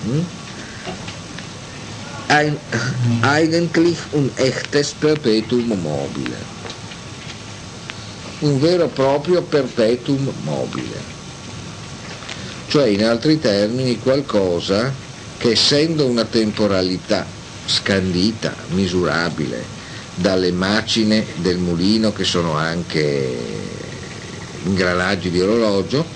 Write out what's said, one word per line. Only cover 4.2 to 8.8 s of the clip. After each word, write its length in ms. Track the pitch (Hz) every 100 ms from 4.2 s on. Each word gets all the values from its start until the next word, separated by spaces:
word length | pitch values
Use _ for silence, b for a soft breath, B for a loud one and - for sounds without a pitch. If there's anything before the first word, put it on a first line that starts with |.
| 131 -
echtes 580 | 131 - - 147 139 -
perpetuum 720 | 151 151 117 110 107 123 117 104
mobile, 560 | 80 71 69 69 67 - - - - - - - - - - - - - - - - - - - - -
un 200 | 147 135
vero 260 | 156 180